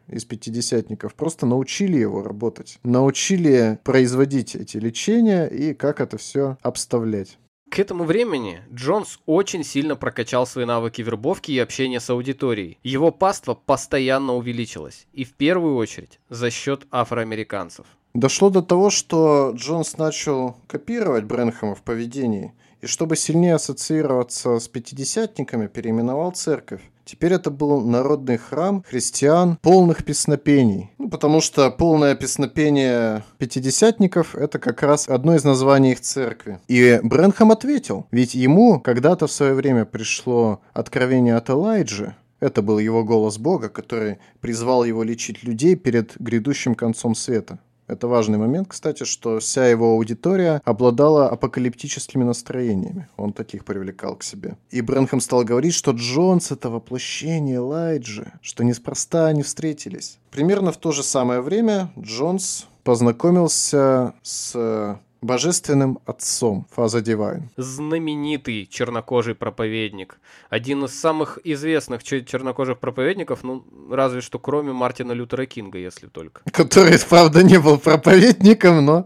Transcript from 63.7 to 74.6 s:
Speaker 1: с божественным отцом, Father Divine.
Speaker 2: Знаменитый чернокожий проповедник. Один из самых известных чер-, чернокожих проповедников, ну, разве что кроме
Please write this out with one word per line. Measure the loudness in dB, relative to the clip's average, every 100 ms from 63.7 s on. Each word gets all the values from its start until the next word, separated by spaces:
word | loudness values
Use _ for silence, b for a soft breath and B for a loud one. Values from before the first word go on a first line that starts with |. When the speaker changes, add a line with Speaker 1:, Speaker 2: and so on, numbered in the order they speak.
| 2 4 2 0 -6
Speaker 1:
с | -14 -12 -10 -4 -4 -2 -4 -8 _ _
божественным | -4 -2 0 -2 0 0 2 -2 -10
отцом, | -10 -6 -2 -2 -2 -6
Father | -2 0 0
Divine. | -2 -2 -2 -6 -12 -12
Speaker 2:
Знаменитый | -12 -10 -6 -4 -4 -6 -4 -6 -6 -10 -10
чернокожий | -6 -6 -6 -2 -2 -2 -4
проповедник. | -8 -6 -6 -4 -8 -10 -18 -18 b b b
Один | -6 -4 -4 -4
из | -2
самых | -2 -2 -4 -8
известных | -8 -6 -2 -2 -2 -12
чер-, | -6 -8
чернокожих | -4 -6 -6 -4 -4 -4
проповедников, | -6 -4 -4 -4 -6 -8
ну, | -8 -12 -14 -20 -8
разве | -2 0 -2
что | -10 -10
кроме | -4 -4